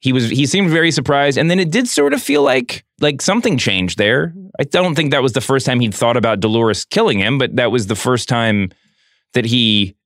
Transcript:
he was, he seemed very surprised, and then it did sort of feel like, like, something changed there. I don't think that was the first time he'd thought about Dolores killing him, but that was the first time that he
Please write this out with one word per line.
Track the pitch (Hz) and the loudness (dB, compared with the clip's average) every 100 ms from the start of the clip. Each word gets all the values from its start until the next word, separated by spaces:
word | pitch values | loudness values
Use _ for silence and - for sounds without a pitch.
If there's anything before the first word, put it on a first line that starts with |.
he | 135 | 0
was, | 131 117 | 0 0
he | 120 139 | 0 0
seemed | 185 190 | 0 2
very | 160 165 | 2 2
surprised, | 156 139 143 143 143 | 0 0 2 2 2
and | 160 | 0
then | 180 | 0
it | 180 | 0
did | 180 247 | 0 -2
sort | - 285 | 0 0
of | 277 | 0
feel | - 285 | 0 2
like, | 277 254 247 - _ _ | 2 2 -2 -10 _ _
like, | 143 143 | -2 -2
something | - 202 240 147 | -2 0 0 0
changed | - 95 92 85 | 0 0 -2 0
there. | 104 127 165 170 190 - | 2 2 0 -6 -18 -8
I | 143 | -4
don't | - 180 156 | 0 0 0
think | 151 | 0
that | 143 | 2
was | 131 | 0
the | 120 | -2
first | - 135 127 | 0 -2 0
time | 123 | 0
he'd | 120 98 | 0 0
thought | 120 120 | 0 2
about | 113 107 | 0 0
Dolores | 110 113 113 104 | 0 0 0 -2
killing | - - 226 107 | -4 0 0 2
him, | 98 135 | 0 0
but | 127 110 | -2 0
that | 120 | 0
was | 120 98 | 0 -2
the | 107 | -4
first | 127 127 - | 0 -2 0
time | 120 113 104 95 _ _ _ _ _ _ | -2 0 0 -2 _ _ _ _ _ _
that | - 123 | -2 0
he | 123 113 107 98 - | 0 2 2 -2 -6